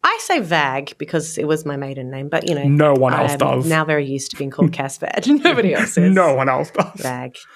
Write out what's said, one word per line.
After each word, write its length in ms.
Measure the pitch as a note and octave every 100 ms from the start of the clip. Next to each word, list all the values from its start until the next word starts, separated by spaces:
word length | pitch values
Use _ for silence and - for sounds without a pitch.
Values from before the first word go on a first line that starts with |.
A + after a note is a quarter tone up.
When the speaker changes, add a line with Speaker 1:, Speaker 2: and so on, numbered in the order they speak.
Speaker 1:
I 140 | D#4+ A4
say 180 | - F4
Vag 580 | F3 E3 C#3+ C3 C#3+ -
because 400 | - E3 D#3+ -
it 80 |
was 200 | D3+ D#3
my 100 | D#3
maiden 340 | C#3 C#3 C3+ B2+
name, 200 | C3+ C#3+
but, 180 | D#3+ -
you 80 |
know, 80 | D3
Speaker 2:
No 300 | C#3+ D3 D3+
one 200 | C3+ B2+
else 200 | - C#3+
Speaker 1:
I'm 40 | C#3+
Speaker 2:
does. 280 | C3+ C3 D#3+
Speaker 1:
now 160 | D#3+
very 220 | D#3 D3+
used 260 | C#3 C#3 -
to 60 | -
being 120 | C#3
called 220 | - D#3+
Speaker 2:
<laughs> 0 |
Speaker 1:
Cass 240 | E3+ C3+ -
Vag. 300 | - - B3+
<laughs> 0 |
Nobody 460 | D4 F4 B3+ G3
else 240 | G3+ A3 -
is. 160 | F3+
Speaker 2:
No 180 | F#3 E3+
one 120 | C3 C3+
else 240 | C3 D3+
does. 300 | - - G3
Speaker 1:
Vag. 340 | C#3 B2 B2+ - -